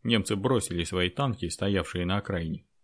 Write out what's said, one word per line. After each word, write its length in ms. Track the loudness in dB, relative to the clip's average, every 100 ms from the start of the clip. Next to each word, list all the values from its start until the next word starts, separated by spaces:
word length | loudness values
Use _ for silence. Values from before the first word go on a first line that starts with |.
Немцы 360 | 2 2 2 0
бросили 480 | 2 2 0 -2 0
свои 240 | 0 0
танки, 400 | 0 -2 -2 -6
стоявшие 560 | -2 0 2 0 -2 0
на 140 | 0
окраине. 460 | 0 -4 -2 -6 _ _